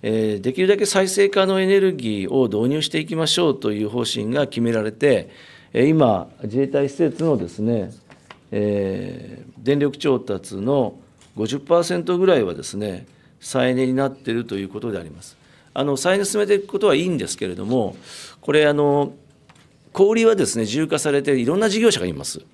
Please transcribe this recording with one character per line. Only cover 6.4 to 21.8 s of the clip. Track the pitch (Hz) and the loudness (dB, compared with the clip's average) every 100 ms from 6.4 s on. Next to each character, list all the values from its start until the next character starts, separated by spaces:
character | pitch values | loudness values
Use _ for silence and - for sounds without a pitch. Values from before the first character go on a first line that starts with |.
自 | 117 113 | -6 -2
衛 | 139 | 0
隊 | 143 139 | 0 -2
施 | 139 | 0
設 | 165 - | -2 0
の | 165 135 | 0 0
で | 87 | -2
す | - | -4
ね、 | 107 117 95 - _ - _ - _ | -2 -2 -4 -12 _ -20 _ -20 _
え | 107 104 101 98 95 95 85 98 - | -4 -2 0 -2 -4 -8 -12 -16 -18
ー、 | - - 110 | -20 -8 0
電 | 143 | 2
力 | 143 143 | 0 0
調 | 147 127 | 0 0
達 | - 98 - 98 | 0 -8 -6 -6
の | 107 139 117 - _ _ _ - | -2 0 0 -4 _ _ _ -8
五 | 107 | -6
十 | 135 | -6
パ | 139 170 | 0 0
ー | |
セ | 170 180 | 2 -4
ン | 165 | -2
ト | 180 | 0
ぐ | 185 | 2
ら | 165 | 2
い | |
は | 101 | 2
で | 78 | -4
す | - 98 | -10 -8
ね、 | 104 90 - _ _ _ | -8 -8 -14 _ _ _
再 | - 131 127 | -6 -2 0
エ | |
ネ | 127 131 | 0 0
に | |
な | 127 139 | 0 -2
っ | 135 | -4
て | - | -6
い | |
る | 113 117 | -6 -6
と | 98 | -8
い | |
う | 98 | -8
こ | 101 | -8
と | 117 | -8
で | 95 | -8
あ | |
り | 82 | -10
ま | 76 | -18
す。 | - - _ _ _ | -20 -20 _ _ _
あ | - | -6
の、 | 143 135 | -2 -2
再 | 170 190 | 0 0
エ | |
ネ | 196 | 0
進 | 214 | -2
め | 202 | 0
て | 202 | 0
い | |
く | - | 0
こ | 196 | -2
と | 214 | 2
は | 143 | 2
い | 180 | 0
い | |
ん | 160 | -2
で | 98 | -4
す | - | -6
け | 98 | -8
れ | 90 | -6
ど | 98 | -2
も、 | 127 101 85 - - - - | -2 -2 -6 -18 -20 -20 -14
こ | - | 0
れ、 | 147 147 | 2 4
あ | |
の、 | 147 147 143 143 143 _ _ _ - _ _ _ | 4 2 2 0 -6 _ _ _ -20 _ _ _
小 | - 196 | 2 4
売 | 226 | 6
り | 226 | 4
は | 214 | 4
で | 127 | 0
す | 117 | 0
ね、 | |
自 | 110 120 | -2 -2
由 | 160 | 0
化 | 156 | 0
さ | 156 | 2
れ | 143 | 0
て | 143 135 | 2 2
い | 117 | 2
ろ | 180 | 2
ん | |
な | 220 | 2
事 | 202 | 4